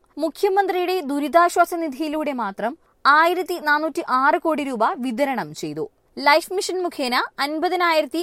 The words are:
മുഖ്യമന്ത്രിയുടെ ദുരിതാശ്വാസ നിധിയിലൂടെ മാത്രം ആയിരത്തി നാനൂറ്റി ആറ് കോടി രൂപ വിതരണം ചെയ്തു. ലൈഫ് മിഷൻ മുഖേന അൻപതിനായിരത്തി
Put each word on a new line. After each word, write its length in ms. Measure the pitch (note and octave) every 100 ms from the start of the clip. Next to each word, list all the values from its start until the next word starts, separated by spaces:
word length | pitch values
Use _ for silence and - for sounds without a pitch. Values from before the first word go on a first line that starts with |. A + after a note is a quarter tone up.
| _ -
മുഖ്യമന്ത്രിയുടെ 800 | D#4 - G4+ G4 F#4+ F4+ F4+ F#4
ദുരിതാശ്വാസ 720 | C#4 C#4+ D4 E4+ F4 F4+ E4+ E4+
നിധിയിലൂടെ 580 | D#4+ B3+ D#4 D#4 D4
മാത്രം 400 | B3+ G3+ G3 G#3+ E4 _ _ C4
ആയിരത്തി 500 | D4+ E4+ F4+ D#4 E4+
നാനൂറ്റി 440 | D4+ D4+ D#4+ D4+ -
ആറ് 240 | B3+ C#4 D#4+
കോടി 240 | E4 D4+
രൂപ 200 | C#4 A#3 B3 F4
വിതരണം 520 | C4 A3+ C#4 A#3+ D3+
ചെയ്തു. 320 | D3+ D#3 D3 D3 _ _ -
ലൈഫ് 360 | C#4+ D#4 -
മിഷൻ 240 | F#4 - F4+
മുഖേന 360 | F4 - B3+ B3+ A4+ -
അൻപതിനായിരത്തി 800 | C#4 D#4 E4+ F4+ F4 D#4 D4 D#4+